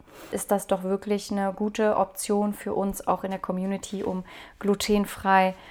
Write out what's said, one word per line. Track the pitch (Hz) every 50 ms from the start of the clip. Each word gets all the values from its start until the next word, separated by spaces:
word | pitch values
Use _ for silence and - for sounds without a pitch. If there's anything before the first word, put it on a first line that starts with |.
| - - - - - -
ist | - 202 - -
das | 208 196 -
doch | - 196 190
wirklich | 185 185 196 196 - 208 208 202 202 -
eine | 202 202 196 196 190
gute | - 214 214 214 - 220 214 214 -
Option | 196 190 - - - - 208 202 208 208 208
für | - - 202 -
uns | - 196 196 190 - - -
auch | 185 185 -
in | 190
der | 190 185
Community, | - - 185 185 185 190 196 190 - - - 190 -
um | - 185 185 180 - - - - - - -
glutenfrei | - 202 202 196 - - 208 208 202 - - - - 190 190 190 190 185 185 - - -